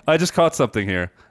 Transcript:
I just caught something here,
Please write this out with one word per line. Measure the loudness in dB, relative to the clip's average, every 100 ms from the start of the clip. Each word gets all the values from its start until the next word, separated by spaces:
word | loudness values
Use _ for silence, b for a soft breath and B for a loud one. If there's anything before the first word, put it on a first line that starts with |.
| -2
I | 0
just | 0
caught | 2 2
something | 2 -2 -2 -4
here, | -4 -4 b b